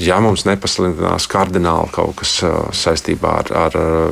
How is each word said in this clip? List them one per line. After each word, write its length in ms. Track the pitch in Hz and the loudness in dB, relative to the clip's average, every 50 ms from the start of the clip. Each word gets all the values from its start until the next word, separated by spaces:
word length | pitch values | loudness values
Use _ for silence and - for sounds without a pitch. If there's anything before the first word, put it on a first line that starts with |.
| 85 | 0
ja 140 | 85 90 98 | 2 4 4
mums 220 | 110 110 98 - - | 4 4 2 2 2
nepasliktinās 800 | 98 98 98 - - - - 92 90 82 82 87 87 87 87 - | 0 0 0 -2 -4 -2 0 0 0 0 0 0 0 0 -2 -2
kardināli 640 | - - 98 95 95 90 95 87 85 82 82 80 80 | -2 0 0 0 2 0 0 2 2 2 0 0 -2
kaut 240 | - - 82 76 76 - | 0 -2 -2 -2 -2 -4
kas, 160 | - - - - 95 | -4 -4 -2 0 0
ā, 80 | 85 80 80 76 - - | 0 0 -2 -2 -4 -4
saistībā 560 | - - 85 82 80 - - 85 80 82 80 80 78 | -2 0 0 0 0 0 -4 -2 -2 0 0 0 0
ar, 120 | - - - | -2 -2 0
ar, 220 | 85 82 80 80 80 | 0 0 0 0 0
ā, 60 | 82 80 80 80 80 80 | 0 0 2 2 0 0